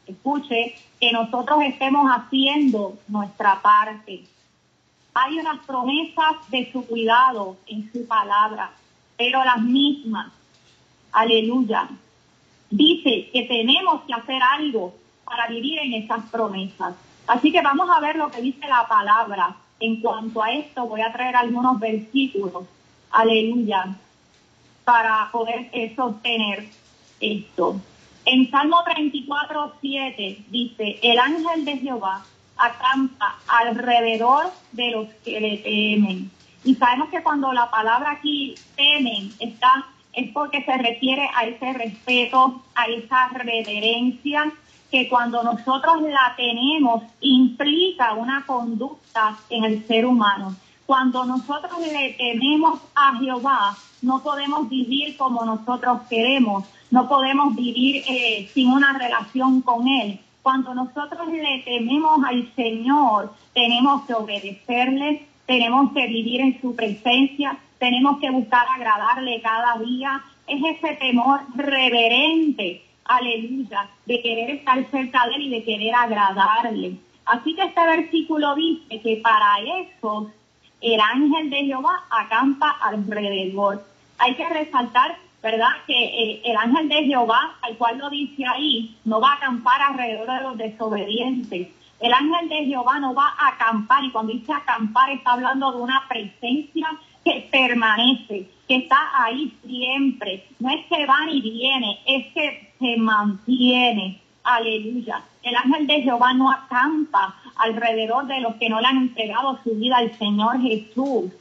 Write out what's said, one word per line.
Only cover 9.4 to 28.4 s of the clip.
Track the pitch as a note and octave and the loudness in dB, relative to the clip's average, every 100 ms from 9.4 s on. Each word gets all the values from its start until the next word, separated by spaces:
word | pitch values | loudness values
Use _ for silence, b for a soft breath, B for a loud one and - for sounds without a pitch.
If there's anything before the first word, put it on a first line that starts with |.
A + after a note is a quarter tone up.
las | B3+ A#3+ | 2 2
mismas, | A#3+ C4+ C#4+ C#4+ A3+ G3+ - - _ _ _ _ _ _ _ | 2 2 2 -2 -6 -8 -8 -18 _ _ _ _ _ _ _
aleluya, | - A#3 A3+ A3 B3+ G#3+ F#3+ - - _ _ _ _ _ _ _ | 0 4 2 2 0 0 -2 -4 -10 _ _ _ _ _ _ _
dice | G#3 D#4 F4 C#4 G#3+ - | 4 4 4 2 0 -2
que | B3+ | -4
tenemos | A#3 A#3 A#3 E4 F#4 D#4 | -2 0 2 2 2 0
que | - | -2
hacer | A#3+ A#3 C4 | -8 -4 2
algo | B3+ D4 D4+ A3 F3+ - _ _ | 2 2 -2 -4 -6 -12 _ _
para | - - A#3 | -10 -6 -4
vivir | A#3 C4+ D#4 | -4 -6 -4
en | C#4 | -4
esas | A3 G#3+ A3+ - | -6 -4 -6 -4
promesas. | A#3 G#3+ F#3+ F#3+ - F3+ - _ _ - | -4 -4 -6 -10 -8 -10 -10 _ _ -2
Así | B3 D#4 | 2 2
que | E4+ | 4
vamos | C#4+ C#4 F4+ | 2 2 2
a | E4 | 2
ver | D4 D#4+ | 2 -2
lo | D4 | -4
que | A#3 | -4
dice | B3+ - C#4+ | -6 -6 0
la | B3 A3+ | 0 2
palabra. | A3 G3+ G#3+ A3 G3+ F3 - _ _ | 2 4 2 2 -2 -2 -4 _ _
En | A3+ A3 | -4 -2
cuanto | A#3 A3 A3 A3+ | -2 -4 -6 -4
a | A3 | -2
esto, | C#4 D4 B3+ A3+ | -4 -6 -8 -6
voy | G#3+ | -4
a | A3+ | -4
traer | A#3+ B3+ B3 | -4 0 2
algunos | A#3+ A#3+ B3+ B3+ | 2 2 0 0
versículos. | A3+ A3 - C4+ C4+ G4 F#3+ F#3 F#3 _ _ _ _ | -2 -4 -2 -2 -2 -2 -6 -8 -14 _ _ _ _
Aleluya. | A3 A3+ A3 A3+ B3 G#3 F#3+ F#3 F#3+ _ _ _ _ _ _ _ _ | 2 4 2 2 -2 -2 -2 -4 -10 _ _ _ _ _ _ _ _
Para | - A#3 A3+ A3 G#3 | 2 4 4 0 0
poder, | A#3+ A3+ A#3+ A#3+ | -4 -4 -6 -8
eh, | B3 A3+ C4+ | -8 -6 -4
sostener | B3 G#3 A#3+ A3+ G#3 G3+ G#3+ - _ _ _ _ | -4 -4 -4 -2 -2 -6 -12 -20 _ _ _ _
esto. | G#3+ G#3+ - - F3+ G3 - _ _ _ - | -6 -6 -6 -4 -2 -4 -10 _ _ _ 0
En | C4 | 2